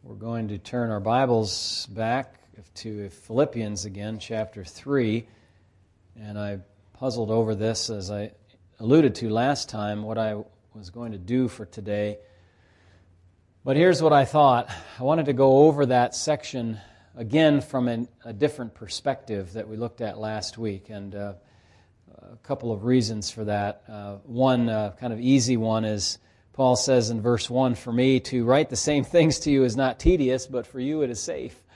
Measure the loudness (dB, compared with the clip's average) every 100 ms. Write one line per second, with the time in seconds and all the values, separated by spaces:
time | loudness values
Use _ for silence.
0 | -18 -14 -8 -6 -6 -8 -8 -4 -4 -2
1 | 0 2 4 2 2 -4 -6 -8 -10 -6
2 | -4 -2 -4 _ _ -20 -20 -16 -12 -10
3 | -10 -14 -6 0 0 0 -6 -6 -10 -10
4 | -10 -10 -8 -6 -6 -8 -18 -16 -2 0
5 | 2 -2 -4 _ _ _ _ _ _ _
6 | _ -20 -14 -8 -8 -8 -14 _ _ _
7 | -6 -4 0 0 0 0 -2 -2 -6 -8
8 | -8 -8 -8 _ _ _ _ _ 4 6
9 | 6 2 -4 0 0 -2 -6 -8 -6 -6
10 | -6 -4 -4 -6 -12 _ _ -20 -18 -14
11 | -12 -12 -4 0 0 -4 -16 -12 -6 -4
12 | -4 -6 -16 _ _ _ _ _ _ _
13 | _ _ _ _ _ _ -2 4 4 6
14 | 6 6 4 6 6 6 0 -10 -16 -6
15 | -2 0 0 4 6 8 8 6 2 4
16 | 2 -2 -4 -4 -4 -6 -6 -8 -12 _
17 | _ -12 -2 4 6 4 0 -2 -2 -2
18 | -6 _ -16 -2 -2 -2 -14 -14 -14 -8
19 | -6 -6 -6 -8 -8 -12 -12 -8 -8 -6
20 | -8 -8 -8 -6 -8 -8 -6 -6 -12 -14
21 | -12 -10 -10 -12 _ _ _ _ _ _
22 | _ -20 -20 -20 _ -6 -4 -4 2 4
23 | 4 -4 -8 -8 -4 -2 -2 -6 -14 -16
24 | -14 -14 -12 0 2 2 0 0 -4 -6
25 | -8 -4 4 4 4 0 2 0 0 -2
26 | -4 -8 _ _ _ 0 2 2 4 2
27 | 2 -2 0 0 0 0 0 0 -4 2
28 | 4 4 2 -2 4 4 2 -2 0 0
29 | 2 4 4 2 2 4 4 2 -2 2
30 | 4 4 2 0 -2 -6 -6 -8 -4 -2
31 | -2 -4 -8 -8 -10 -14 _